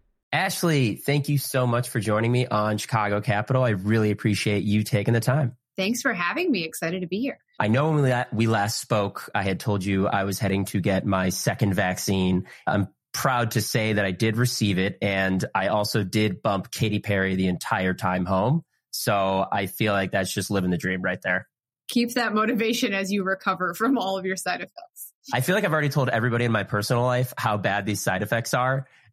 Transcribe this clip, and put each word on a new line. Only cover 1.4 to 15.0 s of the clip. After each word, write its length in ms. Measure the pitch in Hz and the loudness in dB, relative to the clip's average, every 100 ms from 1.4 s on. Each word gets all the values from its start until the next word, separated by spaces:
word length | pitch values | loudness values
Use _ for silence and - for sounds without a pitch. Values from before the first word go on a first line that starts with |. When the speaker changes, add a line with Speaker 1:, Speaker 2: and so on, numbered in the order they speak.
| - 135 | 0 0
Speaker 1:
much 240 | 123 117 123 | 2 0 0
for 120 | 120 | -2
joining 320 | 104 107 117 | 0 2 2
me 120 | 123 | 2
on 320 | 123 107 107 107 | 2 0 0 0
Chicago 440 | - 113 104 104 | 0 0 2 0
Capital. 420 | 107 104 107 131 | 0 0 2 2
I 60 | 127 | 2
really 420 | 98 98 113 107 | 2 2 2 2
appreciate 540 | 101 113 101 110 104 | 2 0 0 0 0
you 180 | 104 104 | 2 0
taking 320 | 107 104 101 | 2 0 2
the 60 | 117 | 2
time. 360 | 113 143 131 - _ - | 2 2 0 -4 _ -4
Speaker 2:
Thanks 260 | 190 247 | -2 -2
for 100 | 269 | -2
having 380 | 226 175 240 359 | -2 -2 -2 0
me. 140 | 208 | 0
Excited 380 | 160 - 165 185 | -2 -4 -4 -4
to 40 | 175 | -4
be 140 | 190 | -4
here. 180 | 262 - _ - | -4 -6 _ -4
Speaker 1:
I 80 | 107 | 2
know 240 | 120 156 | 2 4
when 100 | 151 | 4
we 80 | 135 | 4
la-, 140 | 123 123 | 2 0
we 160 | 107 113 | 0 2
last 320 | 110 101 - | 2 0 -2
spoke, 500 | - 110 101 - - | -2 0 0 -4 -6
I 120 | 104 | -2
had 160 | 98 92 | -2 -2
told 240 | - 101 | -2 -2
you 240 | 95 98 98 | 0 0 2
I 160 | 101 | 0
was 160 | 98 95 | -2 -2
heading 240 | 101 98 98 | 0 0 0
to 140 | 101 | -2
get 260 | 92 95 101 | 0 0 2
my 220 | 95 92 | 0 0
second 460 | - - 95 101 | 0 -2 0 0
vaccine. 760 | 95 92 92 - 95 92 90 - - - | 2 0 -2 -2 0 2 2 -2 -8 -2
I'm 220 | 101 95 _ _ | 0 0 _ _
proud 400 | - 139 123 117 | -2 0 2 0
to 100 | 110 | 0
say 300 | 107 120 110 | 0 0 0
that 120 | 104 | 2
I 60 | 98 | 0
did 260 | 92 113 110 | 0 0 2
receive 420 | 123 - 104 92 | 0 0 0 2
it, 200 | 95 - | 0 -2